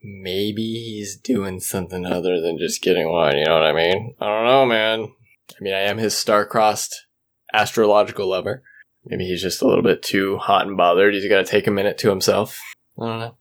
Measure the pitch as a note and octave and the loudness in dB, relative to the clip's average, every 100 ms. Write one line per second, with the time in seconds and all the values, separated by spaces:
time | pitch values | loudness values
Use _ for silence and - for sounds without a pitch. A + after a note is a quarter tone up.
0 | G2+ G2 F#2+ F#2+ G#2 G#2 A2+ A2+ A#2 G#2+ | -18 -14 -6 -4 -4 -4 -6 -6 -10 -10
1 | G2+ - - A#2 G2 F#2 - G2 F2 F2+ | -12 -10 -4 -2 -2 -8 -6 -6 -6 -8
2 | F2+ F2 F2+ F2 E2 E2 E2 - F2 F2 | -4 -2 0 0 -2 -2 -4 -2 0 2
3 | D#2+ E2+ D#2 C#2+ D2+ D#2+ D#2+ D2+ E2+ F#2+ | 2 2 4 4 4 4 4 4 2 0
4 | A#2 - G#2 G#2+ A#2 C3+ B2+ A2+ A2 A2 | -4 -6 -4 0 4 4 4 2 0 -2
5 | G#2+ _ _ _ - - G2+ F#2+ G2+ G#2 | -6 _ _ _ -20 -10 -4 -2 -2 -2
6 | A2 - - G#2 G2+ A#2 G#2+ G#2 - - | -2 -2 2 2 2 2 2 0 -8 -12
7 | _ _ _ _ - A2 G#2 - G#2+ G#2 | _ _ _ _ -2 0 0 2 4 4
8 | G2 - G2 F#2 F#2+ G#2+ _ - _ _ | 2 -2 -4 -4 -4 -10 _ -20 _ _
9 | - F#2+ F#2 F2 F#2 - - - - F2 | -10 -8 -4 -4 -4 0 2 2 2 0
10 | - G2 G2 G2 - G2 G2 F#2+ F2 F2 | 0 -2 0 -2 2 0 0 0 2 4
11 | G2+ G2+ G2 G2 F2+ G#2 G2+ G2+ G2+ - | 4 2 2 2 2 0 0 0 -2 0
12 | A2 F#2+ - G2 G#2+ - - - _ - | 0 2 0 0 -2 -8 -18 -20 _ -10
13 | A#2 A2+ A#2 _ | -8 -8 -10 _